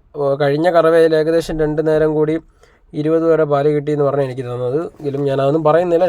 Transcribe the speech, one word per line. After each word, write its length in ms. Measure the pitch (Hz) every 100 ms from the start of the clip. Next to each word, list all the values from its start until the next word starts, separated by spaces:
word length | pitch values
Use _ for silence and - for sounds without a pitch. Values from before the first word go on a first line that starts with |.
| _
അപ്പോൾ 280 | 147 139 139
കഴിഞ്ഞ 260 | 143 147 170
കറവയിൽ 460 | 170 160 165 160 160
ഏകദേശം 380 | 156 165 160 160
രണ്ട് 220 | 151 151 156
നേരം 260 | 156 156 151
കൂടി 180 | 151 160 - _ _ _ _ 156
ഇരുപത് 240 | 147 165 165
വരെ 140 | 156 156
പാല് 160 | 143 147
കിട്ടിയെന്ന് 300 | 147 143 147
പറഞ്ഞാണ് 240 | 139 143 135
എനിക്ക് 140 | 127 123
തന്നത്. 320 | 123 123 143 175 -
എങ്കിലും 260 | 147 139 139
ഞാനതൊന്നും 340 | 135 139 156 151
പറയുന്നില്ല. 360 | 156 180 170